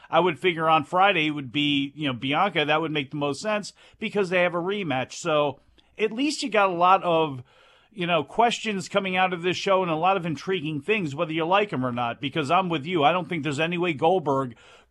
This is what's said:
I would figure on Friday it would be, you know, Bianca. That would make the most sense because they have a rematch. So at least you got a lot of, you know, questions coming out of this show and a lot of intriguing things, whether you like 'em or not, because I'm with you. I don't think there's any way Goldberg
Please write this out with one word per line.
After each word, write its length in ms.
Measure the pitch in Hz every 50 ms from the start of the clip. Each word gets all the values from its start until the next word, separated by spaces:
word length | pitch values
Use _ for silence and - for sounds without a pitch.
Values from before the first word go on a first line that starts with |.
| - -
I 80 | 147 165
would 220 | 175 185 160 123
figure 280 | - 185 170 156 160 160
on 140 | 165 160 139
Friday 460 | - - 180 190 202 202 170 151 156
it 20 |
would 220 | 147 147 143 127 104
be, 400 | 147 147 147 143 139 139 143 139
you 140 | 143 156 139
know, 60 | 127
Bianca. 500 | 117 120 135 143 160 180 - 156 165 151
That 160 | 147 151 156
would 100 | 165 160
make 200 | 156 151 139 127
the 60 | -
most 240 | 151 143 143 139 135
sense 320 | 180 214 214 208 185 - - _ - - _ -
because 300 | - 214 180 202 202 175
they 120 | 185 180 175
have 120 | 180 170
a 40 | 175
rematch. 540 | 165 185 202 208 196 165 131 131 123 - -
So 480 | - - 175 156 151 147 143 131 - _ _ _ _ _ _ _
at 140 | - 202 220
least 320 | 214 220 285 302 285 - 311
you 80 | 262
got 200 | 190 214 202 190
a 20 | 180
lot 320 | 170 175 185 190 185 160
of, 400 | 175 165 160 160 151 135 127 123 _ _ _ _ _ _ _ _ _ -
you 140 | - 175
know, 160 | 170 175 160 143
questions 640 | - - - 226 240 - - - 220 208 190 170 -
coming 280 | - 202 196 190 185
out 160 | 185 185 185 180
of 100 | 170 165
this 140 | 185 165
show 260 | - - 196 190 185 185
and 80 | 175
a 60 | 160
lot 200 | 156 165 185 196
of 80 | 196 165
intriguing 560 | 175 156 139 - 180 190 185 139 156 156 147
things, 320 | 143 - 214 220 185 147 135
whether 200 | 147 175 156 160
you 120 | 160 160
like 280 | 165 185 202 214 208 180
'em 120 | 135 127
or 60 | 127
not, 300 | 120 123 123 117 117 -
because 280 | 139 139 - 165 151 127
I'm 200 | 165 185 190 180
with 180 | 170 151 131
you. 160 | 165 185 170 139
I 80 | 147
don't 180 | 170 185 175 170
think 140 | 180 165 131
there's 160 | 156 143 131
any 200 | 160 165 175 175
way 140 | 175 180 160
Goldberg 640 | 123 151 165 185 190 151 151 139 135 135 123 113 - - - - - _ _